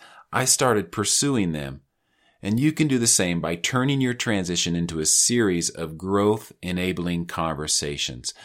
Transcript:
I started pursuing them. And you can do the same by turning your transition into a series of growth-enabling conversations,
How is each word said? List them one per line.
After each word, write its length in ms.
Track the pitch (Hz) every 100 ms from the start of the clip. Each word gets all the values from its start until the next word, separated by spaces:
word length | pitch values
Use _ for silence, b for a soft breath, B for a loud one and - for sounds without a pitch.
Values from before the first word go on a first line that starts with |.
| B B B
I 120 | -
started 480 | 131 - 131 107 92
pursuing 580 | - 101 - 143 127 90
them. 300 | 78 69 67 - _ _ _ _ _
And 200 | 98 113
you 100 | 151
can 160 | 156 156
do 140 | 131
the 80 | 113
same 320 | - 92 85
by 160 | 82 85
turning 440 | - 127 131 139
your 140 | 127
transition 640 | 123 - 101 90 87 87 85
into 240 | 85 80
a 60 | 78
series 640 | - - 120 107 87 82
of 280 | - 82 80
growth-enabling 1300 | 92 101 104 110 - - 90 90 92 87 87 87 85
conversations, 1040 | - 82 73 76 - 73 71 - 62 - B